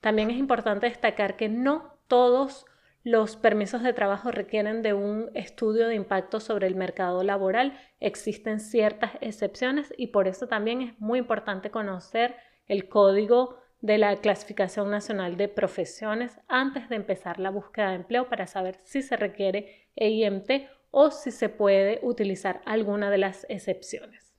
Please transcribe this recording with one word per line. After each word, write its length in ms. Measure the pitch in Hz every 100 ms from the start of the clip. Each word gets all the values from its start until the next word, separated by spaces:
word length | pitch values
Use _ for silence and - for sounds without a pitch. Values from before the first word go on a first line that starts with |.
También 320 | 220 214 214
es 40 | 240
importante 500 | 269 240 220 202 240
destacar 480 | 240 226 220 202 196
que 120 | 214
no 520 | 220 262 302 - - _
todos 580 | 247 247 247 269 - - _ _ _
los 320 | 240 233 214 -
permisos 480 | 226 214 196 247
de 80 | 247
trabajo 400 | 247 202 196 247
requieren 500 | 220 196 220 208 226
de 120 | 220
un 360 | 202 202 214 226
estudio 520 | 214 190 - 220 214 226
de 80 |
impacto 460 | 220 196 190 190 -
sobre 260 | - 214 190
el 80 |
mercado 480 | 190 185 170 185 180
laboral. 560 | 196 196 190 214 269 269 - _
Existen 580 | 208 - - 208 - 214
ciertas 540 | 214 240 214 214 214 -
excepciones 760 | 226 208 202 202 254 285 285 -
y 120 | 247
por 180 | 208 190
eso 220 | 190 240
también 340 | 214 214 247
es 180 | 247 -
muy 200 | 214 247
importante 500 | 240 220 214 190 208
conocer 640 | 220 202 185 - 226 240 254 - _ _
el 220 | 202 190
código 720 | 208 196 196 208 240 254 - _ _
de 180 | 214 214
la 180 | 208 202
Clasificación 760 | 214 190 - 208 190 202 202
Nacional 460 | 208 202 208 180 175
de 100 | 202
Profesiones 880 | 202 196 196 170 - 214 214 240 - _
antes 400 | 254 269 269 233
de 80 | 220
empezar 420 | 196 185 180 175
la 120 | 190
búsqueda 400 | 202 196 - 202
de 60 | 185
empleo 320 | 175 233 254
para 200 | 220 185
saber 320 | 196 185 185
si 200 | _ 277
se 140 | 269 233
requiere 720 | 208 - 196 196 202 - _
E 140 | - 214
I 160 | 220
M 160 | 214 196
T 280 | 196 269 269 - _
o 220 | - 294
si 180 | 277 -
se 180 | 226 214
puede 520 | 214 196 196 196 220
utilizar 580 | 247 233 202 190 202 180
alguna 440 | - 220 208 202 202
de 100 | 202
las 280 | 196 185 -
excepciones. 840 | 202 - 185 - - - - _